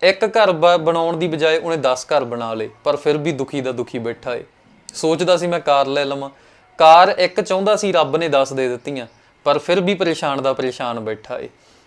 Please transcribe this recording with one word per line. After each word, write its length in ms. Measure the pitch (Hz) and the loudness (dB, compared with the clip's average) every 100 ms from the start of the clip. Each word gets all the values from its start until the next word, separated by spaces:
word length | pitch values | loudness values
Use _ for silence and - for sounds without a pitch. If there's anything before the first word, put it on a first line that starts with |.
ਇੱਕ 220 | 175 190 | 0 2
ਘਰ 280 | 214 226 202 | 0 2 2
ਬ-, 240 | 160 170 175 | 4 4 4
ਬਣਾਉਣ 400 | 160 165 165 170 | 2 0 -2 -2
ਦੀ 120 | 175 | -4
ਬਜਾਏ 300 | 156 160 160 | -2 0 0
ਉਹਨੇ 180 | 165 165 | -2 -2
ਦਸ 280 | 131 127 | -2 -2
ਘਰ 200 | - 147 | -2 -2
ਬਣਾ 300 | 123 120 117 | -2 -6 -6
ਲਏ, 140 | 113 107 - | -6 -8 -6
ਪਰ 120 | 147 143 | -4 -2
ਫਿਰ 200 | 156 151 | 0 -2
ਵੀ 160 | 147 | -2
ਦੁਖੀ 280 | 135 131 143 | -4 -6 -6
ਦਾ 120 | 131 | -6
ਦੁਖੀ 260 | 123 117 123 | -6 -6 -8
ਬੈਠਾ 360 | 117 113 131 | -8 -8 -8
ਏ। 100 | 120 - _ _ _ - | -10 -10 _ _ _ -20
ਸੋਚਦਾ 420 | - 160 180 180 175 | -4 -2 0 2 0
ਸੀ, 100 | 175 | 0
"ਮੈਂ 140 | 170 | -2
ਕਾਰ 260 | 151 143 135 | 0 2 2
ਲੈ 180 | 143 | -2
ਲਵਾਂ।" 260 | 139 139 139 - _ _ _ - | -4 -6 -10 -16 _ _ _ 4
ਕਾਰ 360 | 160 165 190 - | 8 10 8 4
ਇੱਕ 220 | 175 - | -2 -2
ਚਾਹੁੰਦਾ 360 | 202 190 196 202 | -2 0 0 0
ਸੀ, 160 | 202 | 0
ਰੱਬ 240 | 175 143 156 | 0 0 -2
ਨੇ 120 | 165 | 0
ਦਸ 240 | 139 135 | 0 0
ਦੇ 160 | 135 127 | -2 -2
ਦਿੱਤੀਆਂ, 380 | 123 - 139 113 _ _ _ | -4 -8 -12 -12 _ _ _
ਪਰ 140 | 143 147 | -2 0
ਫਿਰ 220 | 160 180 | 0 0
ਵੀ 140 | 180 | 0
ਪਰੇਸ਼ਾਨ 480 | 190 170 156 156 139 | -2 -2 -2 -4 -2
ਦਾ 100 | 135 | -2
ਪਰੇਸ਼ਾਨ 480 | 131 131 - 123 117 | -2 -4 -6 -6 -6
ਬੈਠਾ 380 | 110 107 - 123 | -8 -10 -10 -12
ਏ। 100 | 127 _ _ _ | -12 _ _ _